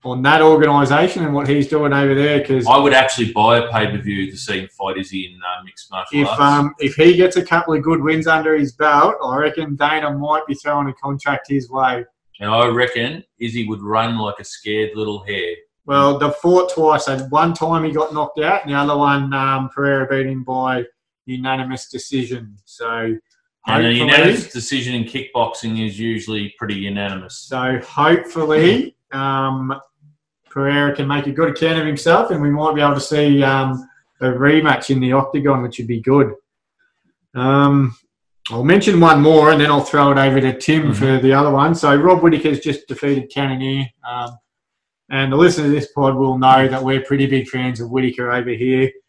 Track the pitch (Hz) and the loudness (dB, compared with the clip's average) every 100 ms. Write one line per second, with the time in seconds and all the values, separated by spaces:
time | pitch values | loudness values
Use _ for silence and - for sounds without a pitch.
0 | 127 127 135 160 156 151 147 143 135 147 | -8 0 4 6 6 6 4 4 4 2
1 | 175 185 156 143 139 143 139 156 147 139 | 2 0 -2 -2 0 0 0 0 0 2
2 | 139 135 147 147 139 131 117 135 143 135 | 2 2 2 0 0 0 4 4 6 4
3 | - - 107 107 110 117 117 113 104 101 | 2 -2 -2 2 2 2 2 -2 -2 -4
4 | 98 98 95 - - 95 95 _ 98 95 | -6 -6 -8 -10 -8 -8 -8 _ -8 -8
5 | 95 98 92 92 90 90 92 - - 92 | -8 -10 -12 -12 -12 -12 -14 -20 -14 -12
6 | - 143 139 - 143 143 143 - 139 - | -4 -2 -2 2 2 4 0 -4 -6 4
7 | 170 175 185 185 175 170 170 156 151 160 | 4 6 2 2 0 -2 0 -2 0 0
8 | 147 160 160 160 156 156 139 _ 151 147 | 0 0 2 0 2 0 0 _ 2 4
9 | 170 214 131 131 151 156 151 143 147 156 | 2 0 -4 -2 -2 -4 -8 -2 -2 0
10 | 151 139 147 151 156 135 147 147 139 127 | -4 -4 -2 -4 -4 -8 -4 -4 -4 -8
11 | 139 139 147 139 - 139 120 131 131 123 | -8 -6 -4 -6 -4 -6 -4 -2 -2 -2
12 | 120 _ _ _ 104 113 120 117 123 120 | -10 _ _ _ -2 2 2 2 -2 -2
13 | 123 165 - _ 117 117 107 101 101 110 | -6 -8 -18 _ -8 -6 -8 -8 -4 -2
14 | 117 113 104 101 104 - 107 107 107 107 | -2 -4 -6 -8 -16 -14 -6 -4 -4 -4
15 | 107 101 101 98 87 87 _ _ - 139 | -6 -8 -8 -8 -8 -10 _ _ -2 2
16 | 139 139 147 147 175 180 180 - 156 147 | 2 2 -4 -2 2 2 2 0 2 2
17 | 143 131 131 147 165 165 160 165 160 147 | -2 -6 -2 0 0 -2 -2 -2 -2 -4
18 | 156 151 147 - 151 196 147 143 147 147 | -4 -4 -6 -4 -2 -2 -2 -2 -2 0
19 | 143 143 139 139 135 135 131 - 139 139 | 0 0 -2 -2 -2 -2 -4 -4 -2 -2
20 | 135 135 135 131 127 131 127 127 120 _ | -2 -2 -4 -6 -6 -4 -2 -4 -6 _
21 | _ _ - 127 131 131 127 131 - 127 | _ _ -14 -8 -6 -4 -6 -10 -12 -16
22 | - 135 120 123 110 101 _ - 117 117 | -6 -6 -6 -10 -14 -20 _ -12 -8 -6
23 | 113 110 _ _ _ _ - 113 117 120 | -6 -6 _ _ _ _ -4 0 2 0
24 | 123 143 170 233 - 123 117 135 120 123 | 2 4 4 2 -6 -12 -6 -6 -4 -6
25 | 113 135 - 120 113 - 113 110 110 101 | -6 -8 -6 -4 -4 -4 -8 -6 -6 -6
26 | 113 110 110 107 101 _ 104 98 101 101 | -6 -6 -6 -8 -8 _ -8 -8 -6 -6
27 | 101 95 95 - - 131 127 127 - - | -8 -8 -14 -20 -12 -6 -4 -4 -6 0
28 | 151 170 - 165 156 156 165 240 339 _ | 2 2 -2 -6 -2 2 4 2 -4 _
29 | _ 135 135 135 135 131 131 135 _ _ | _ -8 -4 -4 -4 -4 -6 -10 _ _
30 | _ _ _ _ _ 139 139 143 143 139 | _ _ _ _ _ -4 0 0 0 -2
31 | 139 143 143 131 165 - 160 160 151 139 | -2 -2 -4 -2 -2 0 -2 0 -2 -2
32 | 165 170 - 160 147 147 156 147 147 139 | 2 2 2 0 0 0 0 2 0 0
33 | - 151 147 143 135 135 131 127 - _ | -2 0 4 4 4 0 -2 -6 -10 _
34 | _ _ 127 123 143 156 151 123 - 135 | _ _ -4 0 2 4 2 0 0 0
35 | 127 135 147 147 139 131 120 - 117 117 | 2 0 0 -2 0 0 -4 -8 -8 -6
36 | 120 143 113 - _ _ _ _ _ _ | 2 2 2 -2 _ _ _ _ _ _
37 | _ _ _ 127 127 139 139 143 135 113 | _ _ _ -4 0 2 4 4 0 -4
38 | _ _ _ _ - 117 135 196 208 175 | _ _ _ _ -10 -2 4 4 4 4
39 | 165 147 151 160 151 151 147 143 - 147 | 6 6 6 6 6 4 2 0 0 2
40 | 143 139 135 135 131 127 - 156 139 104 | 2 4 2 2 0 -2 0 2 2 0
41 | 135 131 131 139 147 135 151 165 147 143 | 0 2 4 4 4 2 2 2 2 4
42 | 170 180 165 151 151 139 156 139 - 135 | 4 4 4 2 0 -2 -4 -8 -10 -6
43 | 143 135 127 139 139 131 135 135 131 _ | -2 -2 -4 -4 -4 -4 -4 -4 -6 _
44 | 120 123 120 120 _ _ _ _ _ _ | -12 -10 -10 -14 _ _ _ _ _ _
45 | _ 135 135 139 175 170 147 147 139 - | _ -2 0 4 4 4 0 -2 -2 -2
46 | 135 131 135 131 131 131 131 131 131 135 | 0 0 0 2 4 4 4 0 -2 -2
47 | 135 139 135 135 123 131 127 113 117 127 | -2 -2 0 0 -2 -6 -6 -6 -4 -2
48 | 127 123 123 123 120 113 123 131 131 - | -2 -2 -4 -4 -4 -4 0 0 0 -4